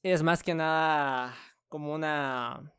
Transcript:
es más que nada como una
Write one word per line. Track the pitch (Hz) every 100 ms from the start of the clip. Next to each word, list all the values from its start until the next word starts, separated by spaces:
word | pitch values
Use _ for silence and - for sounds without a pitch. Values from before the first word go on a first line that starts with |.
es | 185 175
más | 160 170
que | -
nada | 165 160 160 160 151 139 131 127 120 - _ _
como | 151 147
una | 151 156 147 139 127 120 127 147